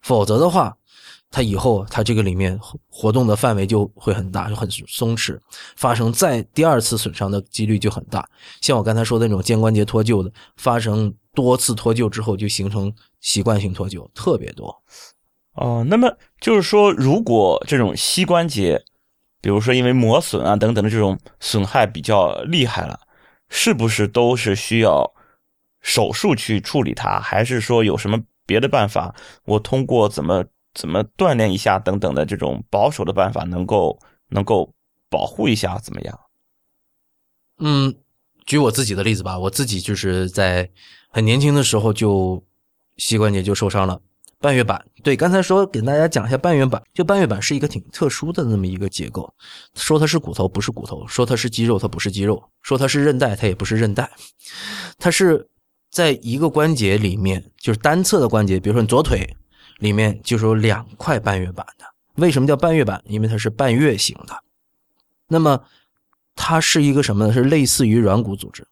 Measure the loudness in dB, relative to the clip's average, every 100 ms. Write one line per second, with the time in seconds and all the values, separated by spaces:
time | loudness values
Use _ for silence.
0 | 0 0 2 2 2 2 -2 -4 _ _
1 | -20 -20 _ -2 -2 0 2 0 0 -4
2 | 0 0 0 0 -2 -2 -10 -18 _ -4
3 | 0 2 2 2 2 0 0 0 -2 -4
4 | -4 -4 -4 -6 -6 -6 -6 -8 -10 -6
5 | -4 -2 -4 -8 _ -20 -20 -4 0 2
6 | 0 0 0 0 -4 0 4 4 2 -2
7 | -4 -4 -4 -4 -6 -4 0 0 0 -4
8 | -6 -8 -8 _ -20 -8 0 0 2 0
9 | 0 0 0 0 0 2 2 2 2 0
10 | 2 2 0 -8 -20 _ -2 0 0 -2
11 | -2 -4 _ -2 2 2 0 -2 0 0
12 | 0 -2 -4 -4 -4 -4 -4 -4 -6 -8
13 | _ _ -4 -2 0 0 -2 -6 -8 -10
14 | -16 -6 -2 -2 -4 -14 -16 -16 _ -20
15 | -20 _ _ _ _ -6 -4 -2 2 2
16 | 2 0 _ _ 2 2 4 4 4 4
17 | 2 2 2 4 4 2 0 2 2 0
18 | -4 -2 2 2 2 0 0 0 _ _
19 | _ _ _ _ 0 0 2 2 4 4
20 | 4 4 2 -2 2 2 2 2 0 2
21 | 0 -2 -8 _ -4 -2 0 2 0 -2
22 | 0 2 2 -2 -4 -2 -2 -2 -8 -10
23 | _ _ _ _ _ -2 0 2 0 0
24 | 0 2 2 2 0 -2 0 2 4 4
25 | 0 _ _ _ _ _ _ _ -4 0
26 | 0 0 0 0 0 -4 -2 -2 -2 -2
27 | -2 -4 -2 -2 0 -2 0 2 2 0
28 | -2 -4 -4 _ -2 0 2 0 0 -2
29 | -6 -10 -20 -18 -2 -2 0 -4 0 2
30 | 0 0 -2 -2 -2 _ _ -12 -4 -4
31 | -4 _ 0 2 0 0 0 0 0 -2
32 | -2 -2 -2 -2 -4 -6 -4 0 0 0
33 | -4 0 0 -2 -6 -6 0 0 0 -4
34 | _ _ _ -4 0 0 0 _ _ _
35 | _ -4 -4 -2 0 0 -2 -8 -12 -14
36 | -14 -16 _ _ _ _ _ _ _ _
37 | _ _ _ _ _ _ 0 2 0 -2
38 | _ _ _ _ -2 2 2 2 -2 -2
39 | 0 -2 -4 -4 -4 -2 -4 -4 -4 -4
40 | -2 -2 -2 0 0 0 -2 _ -20 -20
41 | _ 0 2 4 4 4 2 2 0 2
42 | 2 2 0 -4 _ _ _ _ _ _
43 | -2 0 2 0 -2 0 0 0 -2 -4
44 | _ _ _ _ 0 2 0 -2 -6 _
45 | -2 0 2 2 2 2 2 -2 -2 0
46 | 0 0 -2 -2 2 2 2 0 _ -6
47 | 0 2 2 0 -2 -2 -2 -6 -12 -4
48 | -2 -2 -6 -4 0 0 -2 -4 -6 -8
49 | -10 -10 -12 _ -20 -20 -20 -10 0 2
50 | 4 0 -4 -2 -2 -2 -6 -6 -10 -12
51 | -8 -2 0 0 -2 -2 0 0 -2 -4
52 | -6 -2 0 -2 _ _ -4 0 0 2
53 | 2 2 0 0 -2 -2 -2 0 0 0
54 | -6 -10 -20 _ -20 -16 -14 -12 -14 -2
55 | 0 2 2 2 -2 _ _ _ _ -2
56 | 0 0 -4 -2 0 2 2 2 2 2
57 | 0 -2 -2 -2 -6 _ -4 0 0 0
58 | 2 2 2 2 2 0 0 0 2 2
59 | 2 0 -4 -12 _ _ _ _ -2 2
60 | 0 -2 -4 0 2 2 2 0 -6 -10
61 | -4 -2 0 -2 -4 -10 -16 -20 -20 _
62 | _ 0 2 4 2 2 2 2 2 -2
63 | -6 -2 -2 0 -4 -2 0 4 2 2
64 | -4 -6 -16 -18 _ _ _ _ _ _
65 | _ _ _ 2 2 2 -2 _ _ _
66 | _ _ _ -10 -2 0 2 2 2 2
67 | 0 2 2 2 4 2 2 2 4 4
68 | 4 2 -2 -8 -12 -18 -20